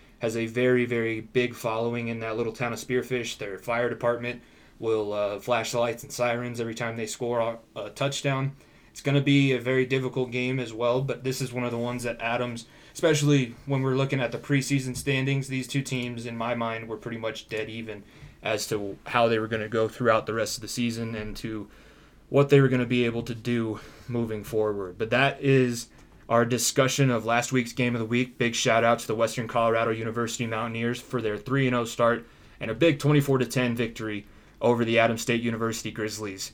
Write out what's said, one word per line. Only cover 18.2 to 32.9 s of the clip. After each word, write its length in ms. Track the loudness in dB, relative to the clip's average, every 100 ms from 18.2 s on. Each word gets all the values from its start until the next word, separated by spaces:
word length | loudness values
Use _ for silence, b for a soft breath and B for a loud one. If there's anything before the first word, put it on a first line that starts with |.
| B B
as 240 | -4 -2 -2
to 300 | -4 -4 -10 -2
how 200 | 2 4
they 120 | 2
were 80 | 0
gonna 200 | -4 -2
go 200 | 0 -2
throughout 400 | 0 4 4 2
the 60 |
rest 240 | -2 -2 -4
of 40 |
the 60 | -8
season 480 | -4 -2 -2 -6 -6
and 200 | -8 -8
to 300 | -8 -8 -10 B B B B B 0
what 200 | 2 6
they 120 | 8
were 60 | 8
gonna 180 | 4 2
be 200 | 2 2
able 180 | 0
to 100 | -6
do 460 | -6 -2 0 0 -4 B B -6
moving 360 | -4 -2 -4
forward. 560 | -2 0 0 0 -6 -6
But 100 | -2
that 320 | 2 2 2
is 460 | 4 4 4 0 -10 B B B 2
our 180 | 2 4
discussion 640 | 2 0 2 2 4 2
of 140 | 2 2
last 260 | 0 2
week's 220 | 0 0
game 200 | -2 0
of 60 | 0
the 60 | 0
week. 320 | 0 0 0
Big 180 | -2 2
shout 280 | 4 6
out 160 | 6 2
to 80 | 0
the 80 | 0
Western 320 | 0 -2 -4
Colorado 420 | 0 2 2 0
University 560 | -2 -4 -4 -4 -4 -4
Mountaineers 520 | -4 -4 -2 -2 -4
for 220 | -4 -4
their 160 | -2 -4
three 300 | 0 2 4
and 80 | 2
oh 100 | 0
start 400 | 2 2 2 -4 B B B
and 120 | -6
a 40 | 2
big 240 | 4